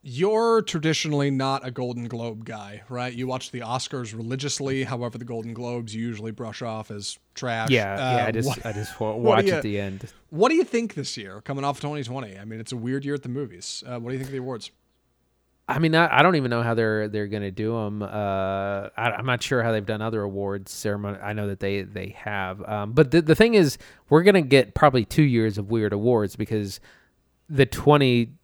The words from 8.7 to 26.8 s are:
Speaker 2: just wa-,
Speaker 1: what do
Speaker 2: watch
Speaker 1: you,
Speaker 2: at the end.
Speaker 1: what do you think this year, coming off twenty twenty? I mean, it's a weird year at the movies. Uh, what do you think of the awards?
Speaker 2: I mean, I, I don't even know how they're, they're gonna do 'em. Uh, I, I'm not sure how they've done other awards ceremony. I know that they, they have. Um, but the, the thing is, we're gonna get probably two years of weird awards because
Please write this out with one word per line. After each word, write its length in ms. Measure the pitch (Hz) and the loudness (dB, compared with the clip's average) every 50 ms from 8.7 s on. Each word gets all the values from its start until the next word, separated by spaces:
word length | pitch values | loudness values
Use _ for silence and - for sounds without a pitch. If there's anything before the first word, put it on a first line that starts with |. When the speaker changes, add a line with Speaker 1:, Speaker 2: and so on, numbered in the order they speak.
Speaker 2:
just 280 | 104 104 107 - - - | -6 -6 -8 -8 -6 -4
wa-, 160 | 117 107 107 | -4 -4 -2
Speaker 1:
what 60 | 113 | 2
do 60 | 120 | 4
Speaker 2:
watch 180 | 117 113 110 202 | 6 6 6 6
Speaker 1:
you, 80 | 196 180 | 4 2
Speaker 2:
at 100 | 156 - | 0 -2
the 160 | 107 101 101 | -2 -2 -2
end. 320 | 101 98 95 98 - - - _ _ _ | -2 -4 -6 -8 -12 -16 -18 _ _ _
Speaker 1:
what 200 | - 151 202 262 | 2 4 4 4
do 60 | 320 | 6
you 80 | 330 311 | 4 2
think 300 | - - 233 233 208 - | 2 0 -2 -2 -2 -6
this 240 | 151 131 - - | -8 -8 -8 -8
year, 240 | - 104 95 92 107 | -10 -12 -12 -14 -14
coming 220 | - - 139 139 139 | -8 -6 -6 -2 -2
off 160 | 143 139 - | -2 -4 -2
twenty 240 | - 147 147 147 135 | -6 -6 -6 -6 -6
twenty? 340 | 113 123 135 127 104 95 | -6 -8 -8 -8 -10 -12
I 80 | 98 101 | -14 -14
mean, 140 | 110 110 110 | -12 -12 -12
it's 120 | 113 - | -10 -10
a 60 | 131 | -8
weird 260 | 120 113 123 131 139 139 | -6 -4 -2 -4 -2 -2
year 100 | 143 143 | -4 -6
at 80 | 143 - | -6 -6
the 60 | 131 | -6
movies. 540 | 120 139 143 113 90 87 - - - - - | -6 -6 -8 -8 -10 -14 -12 -12 -12 -12 -10
Uh, 120 | 123 123 120 | -10 -10 -8
what 100 | 117 120 | -8 -6
do 40 | 127 | -6
you 60 | 131 | -6
think 100 | 135 131 | -8 -8
of 40 | 135 | -8
the 60 | 131 | -8
awards? 320 | 127 131 127 113 - - _ _ _ _ _ _ _ _ _ _ _ _ _ _ _ _ _ _ _ | -8 -8 -10 -10 -12 -16 _ _ _ _ _ _ _ _ _ _ _ _ _ _ _ _ _ _ _
Speaker 2:
I 120 | - 127 139 | -4 0 2
mean, 160 | 165 160 160 | 2 4 4
I, 240 | 165 170 156 123 123 | 4 4 6 6 6
I 20 | |
don't 140 | 147 180 185 | 6 6 4
even 160 | 151 135 123 | 2 0 0
know 100 | 120 117 | 0 0
how 140 | 117 117 117 | 0 0 0
they're, 320 | 113 113 110 107 107 107 | 0 2 0 0 0 -2
they're 180 | 107 104 107 104 | -2 -4 -4 -4
gonna 240 | 101 104 104 101 98 | -4 -4 -4 -6 -6
do 260 | 92 101 107 110 117 | -6 -4 -4 -4 -2
'em. 280 | 117 107 104 104 104 104 | -4 -4 -4 -6 -6 -8
Uh, 20 | |
I, 880 | 95 - 107 104 101 98 95 95 95 98 98 98 101 101 98 101 - _ - 113 120 - | -6 -4 -4 -2 -2 0 0 0 -2 -2 -2 -2 -4 -4 -6 -6 -8 _ -2 -2 -2 -2
I'm 80 | - 113 | -2 -2
not 160 | 131 123 120 | -2 -2 -2
sure 220 | - - 139 123 113 | 0 0 0 0 2
how 80 | 117 | 2
they've 120 | 113 107 101 | 0 0 0
done 200 | 98 107 107 107 | -2 -4 -4 -2
other 180 | 113 113 110 | -4 -2 -2
awards 500 | 101 101 98 98 101 98 98 101 95 - | -4 -4 -4 -4 -4 -4 -4 -6 -8 -12
ceremony. 460 | - - - 107 104 101 104 101 101 92 | -14 -6 -2 -2 -2 -2 -2 -6 -6 -6
I 140 | 98 101 107 | -6 -6 -4
know 140 | 107 104 | -4 -4
that 120 | 101 98 - | -4 -4 -4
they, 220 | - 98 101 101 | -2 -2 -2 -2
they 280 | 95 98 101 98 95 98 | -4 -6 -8 -10 -10 -10
have. 520 | 110 - - 107 104 101 95 92 95 104 98 - | -12 -10 -8 -6 -4 -4 -4 -4 -6 -8 -8 -6
Um, 240 | 107 104 101 104 117 | -4 -4 -4 0 6
but 160 | 143 156 131 | 6 6 6
the, 140 | 127 170 165 | 6 4 6
the 100 | 151 160 | 6 6
thing 220 | - 220 233 233 | 6 6 6 6
is, 240 | 208 175 139 - - - - - _ _ | 6 4 4 2 -2 -14 -20 -20 _ _
we're 140 | _ 143 156 | _ 4 6
gonna 220 | 175 202 196 190 156 | 8 8 6 6 6
get 320 | 127 139 135 123 104 - | 6 6 6 6 4 2
probably 300 | - - 147 131 127 107 | 4 4 6 6 4 0
two 180 | - - - 151 | 2 4 4 4
years 340 | 139 123 117 110 110 101 | 6 6 4 2 2 0
of 140 | 104 101 98 | -2 -4 -2
weird 200 | 113 117 107 104 | 0 0 2 0
awards 440 | 101 101 104 120 123 110 104 98 - | 0 2 2 4 4 4 2 0 -2
because 440 | - 107 - 113 107 101 98 95 - | -6 -4 -2 -2 -2 -2 -4 -8 -12